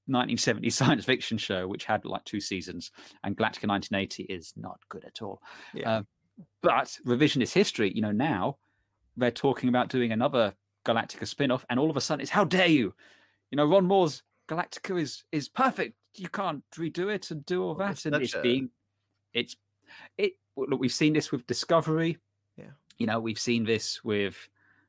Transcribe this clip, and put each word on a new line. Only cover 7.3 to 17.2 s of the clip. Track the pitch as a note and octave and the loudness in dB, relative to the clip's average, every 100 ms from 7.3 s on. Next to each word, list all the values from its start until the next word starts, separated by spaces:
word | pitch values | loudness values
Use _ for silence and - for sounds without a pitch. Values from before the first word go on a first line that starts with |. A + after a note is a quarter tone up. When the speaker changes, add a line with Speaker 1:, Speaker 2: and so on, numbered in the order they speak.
| C#3 A2+ | 4 2
Speaker 1:
history, | - G#3 - G#2 | 2 2 2 0
you | A2+ | 0
know, | G#2+ | 0
now | G#2+ D3+ G#2+ G#2 C#3+ _ _ _ _ _ - | 0 0 0 -2 -4 _ _ _ _ _ 0
they're | B2 | 0
talking | A#2 C#3+ B2 B2+ | 2 2 2 2
about | B2 B2 | 2 2
doing | B2+ A#2+ | 0 0
another | A2 C3+ C3+ G#2+ - _ _ - | 2 2 2 2 0 _ _ 0
Galactica | A2+ - - A2 | 0 0 -6 -10
spin-off, | - C#3 B2+ - | -2 0 0 0
and | B2 | 2
all | D#3 | 2
of | C#3+ | 0
a | |
sudden | - D3+ | -2 -2
it's, | - | 0
"How | G#3 | 2
dare | F3+ F3 F3+ | 4 4 6
you? | D3+ G2+ - - _ _ _ _ | 6 4 -4 -18 _ _ _ _
You | C#3 | 0
know, | D3 | 4
Ron | F#3+ F3+ | 6 6
Moore's | G3 E3+ - - _ - | 4 4 0 -12 _ -8
Galactica | D#3+ F3 - - F3+ | -6 -6 -8 -6 -2
is, | D3+ - - | -4 -6 -6
is | D#3 C3 | -6 -4
perfect. | - C4 - C3 - _ | 0 0 2 -6 -8 _
You | - F3+ | -16 -10
can't | - F#3+ D3 - - | -6 -4 -6 -10 -8
redo | E3 D#3+ F#3+ | -6 -4 -4
it | G#3 | -4